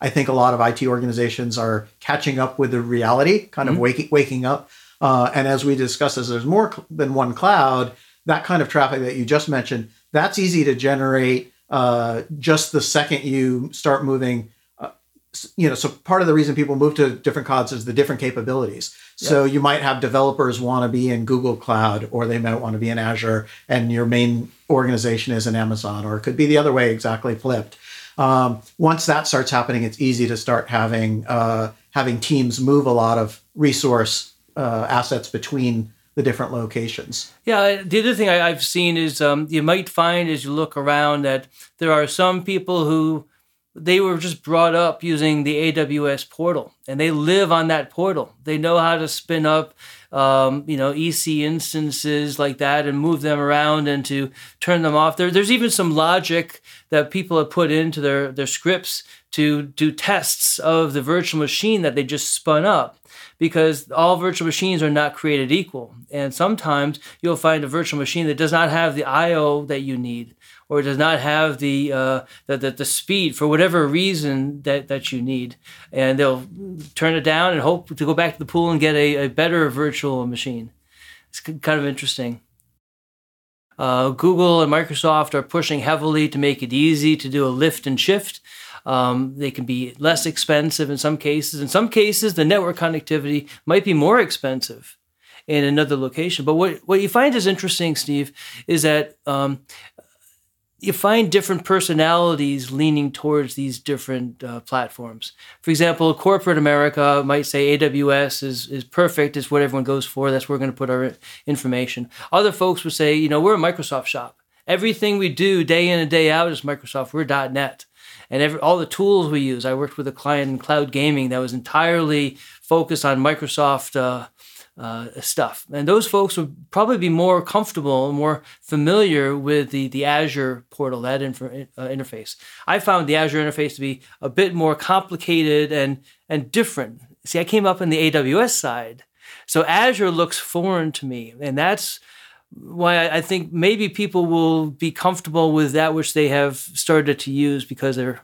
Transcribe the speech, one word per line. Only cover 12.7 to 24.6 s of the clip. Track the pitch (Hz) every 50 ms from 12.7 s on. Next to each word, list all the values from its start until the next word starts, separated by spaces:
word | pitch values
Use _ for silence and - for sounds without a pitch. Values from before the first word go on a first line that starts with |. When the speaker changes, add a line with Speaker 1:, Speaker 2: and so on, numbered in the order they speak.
| -
Speaker 1:
the | 147 -
second | - - 156 147 - 156 135 127
you | 143 131 135 131 131 127 123 127 156 -
start | - - 151 139 135 147
moving, | 135 135 131 131 123 123 117 110 110 _ _ _ _ _ -
uh, | - - - _ _ _ _ _ _ _ -
s-, | - - - _
you | - 175
know, | 147 127
so | 120 - 135
part | - - _ - 185 190
of | 180 165
the | 151
reason | 156 147 147 139
people | 147 147 139 139
move | 135 143 151 151
to | 151 143 131
different | 117 - - 139 113 151 123
clouds | - 135 131 120 - 139
is | 117 107
the | 123 113
different | 127 143 143 135 117
capabilities. | 135 127 - 127 113 120 127 135 123 104 - - - - - - - - _ - -
Speaker 2:
Yeah. | -
Speaker 1:
So | 151 139 139
you | 139 135 143
might | 139 143 143 151
have | 143 139 135 123
developers | 131 123 120 135 135 139 131 135 135 127 117 110
wanna | 123 123 127 127 123 120
be | 113 123 127 127
in | 120 117 113
Google | 110 131 127 127 127 117
Cloud, | 113 - - 113 110 110 110 104 107 113 110
or | - 117 120
they | 117 117
might | 117 117 113 113
wanna | 113 120 113 110
be | 110 117 113
in | 117 113
Azure, | 110 110 113 107 113 113 110 110 107 - - - - -
and | 127 127 117 117
your | 117 117 120
main | 117 120 120 120 120 120 117 117 - - _